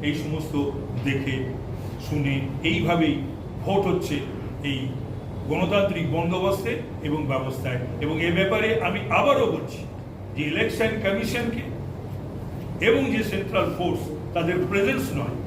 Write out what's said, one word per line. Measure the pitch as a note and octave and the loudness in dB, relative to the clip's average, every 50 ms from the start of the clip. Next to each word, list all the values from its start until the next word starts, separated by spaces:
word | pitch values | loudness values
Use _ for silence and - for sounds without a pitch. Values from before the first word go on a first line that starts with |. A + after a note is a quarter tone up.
| D3+ | 2
এই | D3 D3 | 0 0
সমস্ত | D3 D3+ D3+ D3+ D#3 - - D3 C#3+ C#3+ C#3 - - - - - - - | 0 -2 -2 -2 -2 -4 -2 0 0 0 0 -2 -4 -6 -4 -4 -2 0
দেখে | C#3 C3+ C#3 C3+ C3+ B2+ C3 - - - - - - - - - - - - - - | 0 0 0 0 0 -2 -2 -2 -4 -4 -6 -6 -8 -8 -6 -6 -8 -8 -8 -6 -2
শুনে। | D3+ D3+ C#3+ C#3 C#3 C3+ C3+ - - - - | -2 0 2 2 2 0 0 -2 -4 0 0
এইভাবেই | D#3+ E3 E3+ D#3 D#3+ E3+ E3+ D#3+ D3 C#3 C3+ C3+ - - - - - - - - | 2 2 2 4 4 4 4 4 4 4 0 -2 -4 -6 -8 -8 -8 -8 -6 -2
ভোট | - G3 G3 - | 2 2 4 4
হচ্ছে | F#3 F3 F3 - - D3 C#3+ C#3 - - - - - - - - | 4 2 2 0 0 -2 -2 -4 -4 -6 -6 -8 -8 -8 -4 -4
এই | C#3+ C#3 B2+ B2 B2+ - - - - - - - - - - - - | -2 -2 -2 -2 -4 -4 -6 -6 -6 -8 -8 -8 -8 -8 -6 -4 -2
গণতান্ত্রিক | D3+ E3+ F#3 F3 G3 G3+ G3 F#3+ F3 E3 D#3+ C3 C#3+ | 0 0 2 4 4 4 4 4 2 0 0 0 2
বন্দোবস্তে | E3 E3 E3+ F3+ F#3 F#3 G3 F#3+ - - D3+ - - - - - - - | 2 2 2 0 2 2 2 2 2 0 -2 -2 -4 -4 -8 -8 -6 -2
এবং | D3+ D3 D#3 D3+ | -2 -2 0 0
ব্যবস্থায়। | C3 C3+ C3+ C3 C3+ B2+ - - C3+ B2 B2+ B2 - - - | 0 0 0 0 -2 -4 -4 -4 -2 -2 -2 -2 -4 -4 -2
এবং | D3 D3 D#3+ D#3 | -2 0 0 2
এ | E3 F3 | 2 2
ব্যাপারে | F3 F#3 G3 F#3+ G#3+ G#3+ A3 A3 A3+ - | 4 4 4 4 4 2 4 4 2 2
আমি | F3+ F3+ G3 G3 - B2+ | 2 0 -2 -2 -2 2
আবারও | E3 F#3+ - C#4+ C#4 - - | 2 4 6 6 6 6 6
বলছি | - E3 D#3 - - - - - - - - - - - - - - - - | 4 2 0 -2 -6 -8 -8 -8 -10 -10 -10 -12 -12 -12 -12 -10 -10 -4 -4
যে | D3+ | -2
ইলেকশন | D3+ D#3+ F#3+ A3+ A3+ - - A3+ G#3+ G3+ - - | 0 2 2 2 2 2 2 2 2 2 2 0
কমিশনকে | G3 G3+ - - - B3 A#3+ A#3 A#3 A3+ - - - - - - - - - - - - - - - - - - - - - - - - - E3 | 2 2 2 0 0 0 0 -2 -2 -2 -4 -4 -6 -6 -6 -6 -8 -8 -8 -8 -8 -8 -8 -8 -8 -8 -8 -8 -8 -8 -8 -8 -6 -4 2 4
এবং | G#3+ A3+ C#4 C4+ | 6 6 6 4
যে | A3+ G#3+ A3 G#3+ | 2 2 2 0
সেন্ট্রাল | - G3 F#3+ G3 - - G3 F3 E3 E3+ - | 0 0 -2 -2 0 2 2 2 2 0 0
ফোর্স, | F3+ F3+ F#3 - - - - - - - - | 0 0 0 0 -2 -4 -6 -6 -8 -2 -2
তাদের | E3+ E3 E3 F3+ F3+ - - | 0 2 2 2 2 0 2
প্রেজেন্স | G3+ G3 G3 A#3+ C4+ - - - - | 2 2 4 4 2 0 0 -2 -2
নয় | C#3+ B2 - - - - | -2 -2 -2 -4 -4 -6